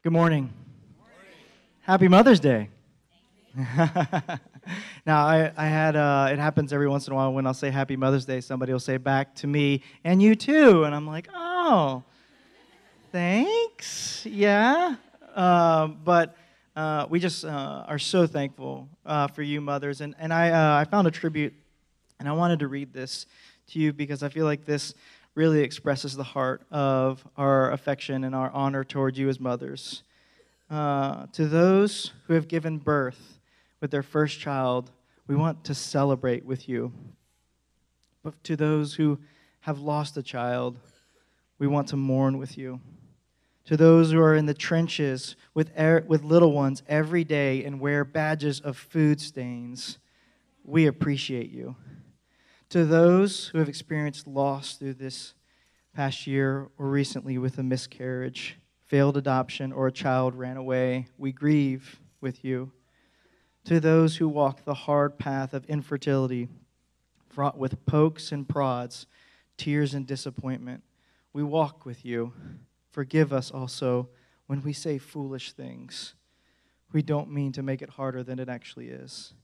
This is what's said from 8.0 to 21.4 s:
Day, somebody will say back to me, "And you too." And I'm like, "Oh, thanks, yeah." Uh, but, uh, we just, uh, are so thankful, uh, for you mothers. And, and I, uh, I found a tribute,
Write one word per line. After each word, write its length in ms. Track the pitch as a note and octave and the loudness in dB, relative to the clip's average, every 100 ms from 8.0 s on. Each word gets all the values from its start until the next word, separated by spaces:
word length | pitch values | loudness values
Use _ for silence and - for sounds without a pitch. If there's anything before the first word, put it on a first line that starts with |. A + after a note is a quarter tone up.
| C3 C3+ C3 | 0 0 -2
Day, 140 | B2+ | -8
somebody 320 | - C3 B2+ | -6 -6 -2
will 80 | B2+ | -4
say 180 | C3+ C3 | -2 -4
back 360 | C3+ C3+ C#3 - | 0 0 -2 -6
to 100 | C#3+ | -2
me, 340 | D3 C#3+ C#3 - - | 0 2 0 -4 -8
"And 180 | E3 F#3 | 2 6
you 140 | G#3+ A3 | 6 6
too." 480 | - D#4 C#4 F3 | 4 8 8 8
And 100 | D3+ | 4
I'm 140 | D3 D3+ | -2 -6
like, 200 | D#3 - | -10 -10
"Oh, 680 | F4+ E4+ F4+ E4+ G#3 C#3+ C3 - _ _ _ _ _ _ _ _ _ _ | -10 -6 -2 4 4 2 -2 -10 _ _ _ _ _ _ _ _ _ _
thanks, 1120 | F3+ F3 G3+ E4+ A4+ A#4 - - - - - A3 | -4 0 2 2 2 -2 -6 -14 -10 -10 -10 -10
yeah." 680 | G3+ G3+ G3+ A#3 D#4 F4 B3 _ _ - G3+ | 2 4 6 4 4 0 -4 _ _ -12 0
Uh, 520 | F3+ F3 E3+ D#3+ D#3 | 4 6 6 4 0
but, 480 | D#3 D#3 F3 D#3+ - _ _ _ - | -2 4 4 4 -6 _ _ _ -6
uh, 320 | D#3 D3+ C3+ | -4 -2 -2
we 100 | E3+ | 0
just, 240 | F3 D#3+ | -2 -6
uh, 420 | D#3 D3 C#3 C#3 - | -8 -8 -8 -10 -10
are 100 | D3 | -8
so 300 | - F#3 E3 | 0 2 2
thankful, 600 | D#3+ C#3 C#3 C3+ C3+ C3+ _ D3+ | 0 -6 -8 -12 -12 -16 _ -6
uh, 220 | D3+ C#3+ | -2 -2
for 140 | C#3+ | -4
you 200 | D3 D3 | -6 -6
mothers. 400 | C#3+ C#3+ C#3+ C#3 | -4 -6 -6 -8
And, 140 | D3 - | -12 -10
and 120 | D#3+ | -2
I, 200 | E3 E3+ | 2 4
uh, 280 | E3 D#3 D3 | 4 4 4
I 60 | D3+ | 2
found 220 | G#3 F3 | 2 2
a 40 | |
tribute, 420 | - E3 D#3 | 0 -4 -4